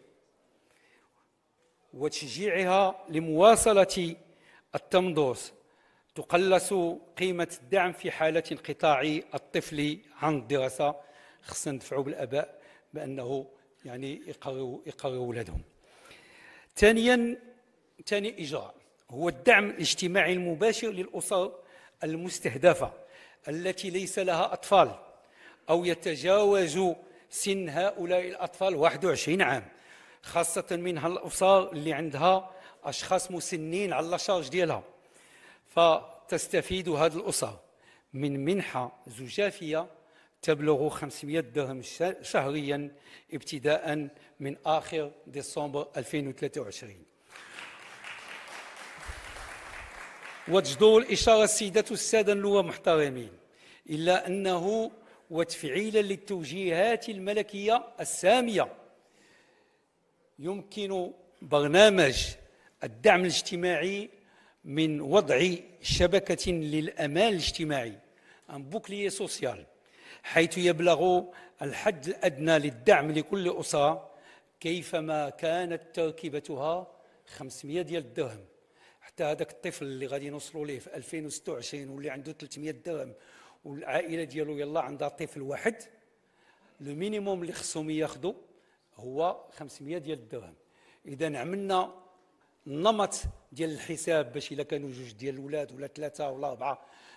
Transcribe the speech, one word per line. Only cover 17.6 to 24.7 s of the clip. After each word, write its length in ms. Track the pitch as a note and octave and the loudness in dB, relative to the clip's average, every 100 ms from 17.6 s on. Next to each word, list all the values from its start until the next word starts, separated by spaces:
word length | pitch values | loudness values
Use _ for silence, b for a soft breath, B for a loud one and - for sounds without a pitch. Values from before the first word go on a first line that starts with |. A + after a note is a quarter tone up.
| _ _ _ - - | _ _ _ -16 -4
ثاني 360 | G#3 G#3 G3+ | -4 -2 -6
إجراء 320 | D3 C#3+ F#2+ - _ _ _ | -8 -8 -10 -16 _ _ _
هو 180 | B2 E3+ | -4 -4
الدعم 420 | E3+ - G#3 G#3 | 0 6 6 4
الاجتماعي 600 | G#3+ D#3+ - F3+ F#3+ D#3+ | -2 -2 -2 0 2 2
المباشر 580 | F3+ F3 D#3 A3 A3 A3+ | 2 -2 2 2 2 -2
للأسر 640 | F3+ F#3 F#3 - F#3+ F#3+ - B B B B | -4 -6 -6 -2 0 -2 -6 B B B B
المستهدفة 880 | D#3 D#3+ F3+ - D#3+ A#2 F3 D3+ A#2+ - - B B B - | -6 -4 -6 -6 -6 4 6 6 0 -6 -20 B B B -10
التي 420 | D#3 F3+ F3+ G3 | -6 -6 -6 -4
ليس 280 | F3+ F#3+ - | -4 -4 -2
لها 340 | F#3 E3 G3 | 0 2 0
أطفال 460 | - - | -2 4